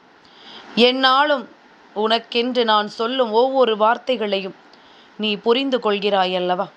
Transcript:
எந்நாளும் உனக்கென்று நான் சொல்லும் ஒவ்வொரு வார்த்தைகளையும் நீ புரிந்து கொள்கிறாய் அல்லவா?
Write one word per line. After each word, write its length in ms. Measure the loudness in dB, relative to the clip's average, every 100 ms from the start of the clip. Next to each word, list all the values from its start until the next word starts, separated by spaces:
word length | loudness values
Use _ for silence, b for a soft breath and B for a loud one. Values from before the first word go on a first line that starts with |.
| _ _ B B B B B 2
எந்நாளும் 680 | 2 4 2 4 2 0 -4 -20 _ _ _ -6
உனக்கென்று 680 | -2 -2 -2 -4 -2 -2
நான் 260 | 2 0 0
சொல்லும் 420 | -4 -4 -2 0
ஒவ்வொரு 420 | 2 2 2 0 2
வார்த்தைகளையும் 800 | 0 0 -4 -4 -2 -4 -6 -14 -20 B B B B B
நீ 120 | -4 -2
புரிந்து 420 | 0 0 0 -2
கொள்கிறாய் 560 | 0 0 0 0 0 0
அல்லவா? 320 | -2 -2 -4